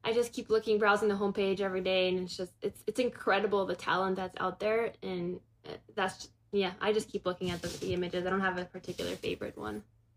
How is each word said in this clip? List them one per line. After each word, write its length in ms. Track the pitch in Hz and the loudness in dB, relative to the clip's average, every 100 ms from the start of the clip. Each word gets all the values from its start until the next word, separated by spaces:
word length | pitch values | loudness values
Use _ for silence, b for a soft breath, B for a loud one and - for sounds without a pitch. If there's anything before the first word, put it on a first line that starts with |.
I 80 | 226 | 0
just 200 | 226 233 | 2 2
keep 160 | - - | -2 2
looking, 300 | 220 220 208 | 2 4 4
browsing 300 | 208 202 214 | 6 6 4
the 80 | 202 | 2
homepage 440 | 202 196 196 196 | 0 2 0 2
every 200 | 196 190 | 0 0
day, 280 | 185 185 185 | 2 2 2
and 120 | 185 | 0
it's 160 | 180 - | -2 -6
just, 160 | 180 - | -8 -6
it's, 200 | 202 - - | -8 -6 -6
it's 140 | 214 | 0
incredible 680 | 240 - - 196 208 202 185 | 0 0 2 2 4 2 2
the 80 | |
talent 420 | 175 - 170 190 190 | -2 0 0 2 0
that's 200 | 185 - | -4 -2
out 220 | 185 180 | -4 -2
there, 320 | 208 220 233 - | 0 0 0 -4
and, 380 | 190 185 175 180 _ _ - | -6 -4 -4 -6 _ _ -16
uh, 60 | - - - | -16 -10 -2
that's, 320 | 190 - - _ - | -2 -4 -16 _ -2
yeah, 200 | 202 190 185 | 0 0 0
I 120 | 202 | 0
just 180 | 214 214 | 0 0
keep 160 | 202 185 | -4 -4
looking 240 | 180 185 | -2 -2
at 120 | 175 | -2
the, 60 | 175 | -4
the 240 | - 190 | -6 -2
images. 300 | 180 175 180 180 | -2 -2 -2 0
I 40 | |
don't 100 | 190 | 0
have 180 | 190 180 | 0 -2
a 60 | |
particular 520 | 185 185 - 180 175 185 | -6 -10 -10 -6 -6 -4
favorite 420 | - 180 - - | -6 -6 -8 -8
one. 240 | - 208 - _ _ | -8 -8 -12 _ _